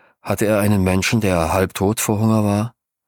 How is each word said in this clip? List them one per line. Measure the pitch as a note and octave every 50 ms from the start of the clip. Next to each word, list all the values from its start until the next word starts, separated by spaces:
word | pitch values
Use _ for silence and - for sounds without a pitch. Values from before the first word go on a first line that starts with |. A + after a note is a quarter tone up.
| _ _ _ _
hatte | - - G#2 - A2
er | G2+ G#2+ G2+
einen | G#2 G#2 G#2 G2 F#2
Menschen, | F#2 F#2 F#2+ F#2 - A#2+ A2+
der | G#2 F#2+ F2+ E2+ D#2+ D#2
halbtot | F2+ F#2+ F#2+ F2+ - - F#2+ G2+ A2 -
vor | - - G#2+ G2+
Hunger | A2 A2+ A2 A2 G#2
war, | G2+ G2+ G#2 A2 B2 - _ _ _ _ _ _